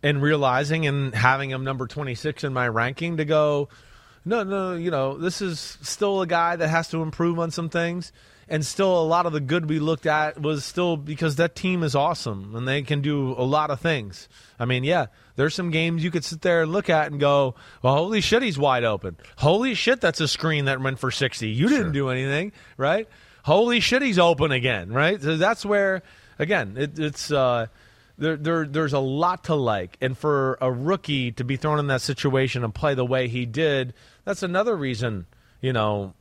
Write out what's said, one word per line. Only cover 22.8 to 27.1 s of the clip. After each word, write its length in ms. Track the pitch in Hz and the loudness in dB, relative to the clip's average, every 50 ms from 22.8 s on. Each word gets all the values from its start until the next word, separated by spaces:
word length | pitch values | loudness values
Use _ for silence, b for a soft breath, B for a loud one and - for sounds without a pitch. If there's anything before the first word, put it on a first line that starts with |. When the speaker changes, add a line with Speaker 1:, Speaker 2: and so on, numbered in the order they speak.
| 131 143 165 208 226 - B B B B B B B | 0 0 0 0 -2 -6 B B B B B B B
Speaker 1:
"Holy 340 | - 156 190 226 240 240 233 | 4 6 6 6 4 4 2
shit, 220 | 180 - 240 262 | 2 4 2 2
he's 180 | 285 262 208 175 | 2 2 4 6
open 320 | 175 170 170 131 151 156 | 6 6 6 4 2 2
again," 400 | 135 127 120 131 120 101 87 92 | 2 0 0 0 -2 -2 -4 -4
right? 300 | 110 127 147 165 196 202 | 0 2 2 2 0 0
So 160 | 139 147 160 160 | -2 -2 0 2
that's 280 | 170 202 233 - - | 2 2 2 0 -2
where, 380 | 202 208 202 196 196 190 185 B B B B B B B B | 0 2 2 2 2 0 -2 B B B B B B B B
again, 380 | 151 160 202 180 123 98 101 123 | -2 0 0 -2 -2 -4 -4 -6
it, 220 | 143 147 151 151 | -6 -6 -4 -4
it's, 320 | 156 151 | -4 -4